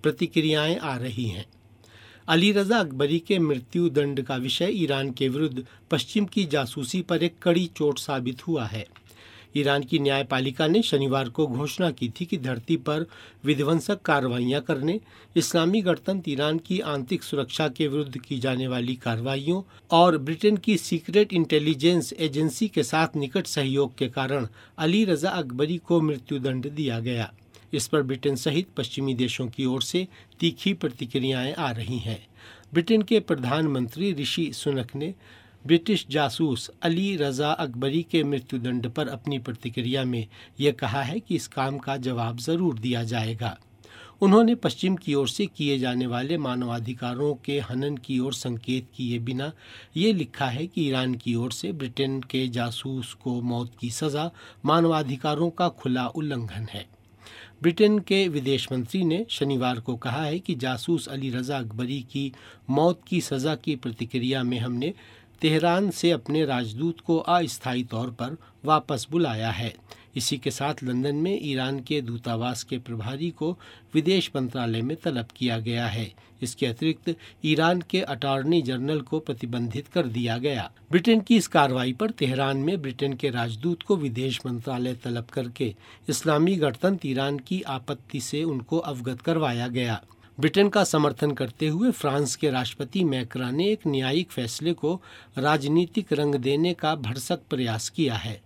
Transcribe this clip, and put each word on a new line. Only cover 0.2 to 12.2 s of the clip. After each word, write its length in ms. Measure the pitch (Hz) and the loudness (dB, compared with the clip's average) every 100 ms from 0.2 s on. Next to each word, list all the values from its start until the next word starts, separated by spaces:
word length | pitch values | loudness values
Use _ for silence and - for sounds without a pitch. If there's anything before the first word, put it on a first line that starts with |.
| 175 - 156 151 151 175 | 0 2 2 2 2 0
आ 160 | 156 127 | -2 -4
रही 320 | 123 107 117 | -6 -4 -4
हैं। 160 | 90 - - - - - - - - - | -4 -12 -18 -20 -20 -20 -20 -20 -18 2
अली 240 | 165 202 | 4 6
रजा 260 | 202 196 233 | 4 4 2
अकबरी 400 | 170 131 143 165 | 2 0 2 2
के 200 | - 196 | 2 2
मृत्युदंड 840 | 160 135 123 175 175 139 143 135 | 2 0 -2 0 2 2 0 -2
का 140 | 127 131 | -4 -4
विषय 340 | 127 - 175 | -2 0 0
ईरान 360 | 208 156 139 135 | 2 0 0 -2
के 180 | 123 135 | 0 0
विरुद्ध 360 | 131 156 123 127 - _ | 0 -2 -2 -10 -18 _
पश्चिम 340 | 151 - 214 | -2 0 0
की 200 | 202 - | 0 0
जासूसी 580 | 180 143 127 - 127 185 | 0 0 -2 -6 -4 -4
पर 200 | 170 165 | 0 0
एक 160 | 170 - | 0 0
कड़ी 280 | 180 170 175 - | 2 4 2 0
चोट 220 | 147 135 | 0 0
साबित 480 | - 135 123 123 - | -4 -4 -4 -6 -4
हुआ 180 | 156 | -2
है। 220 | 107 107 104 - - - - - - 147 | -2 -6 -10 -16 -20 -20 -20 -20 -6 0
ईरान 260 | 139 143 | 2 2
की 160 | 131 160 | 2 2
न्यायपालिका 680 | 143 135 135 127 131 131 156 | 2 2 0 0 0 0 4
ने 140 | 196 | 4
शनिवार 460 | 226 143 135 135 123 | 4 2 2 2 0
को 180 | 117 151 | 0 0
घोषणा 440 | 120 143 - 175 | 0 -4 0 0
की 180 | 127 120 | 0 -6
थी 160 | - | -6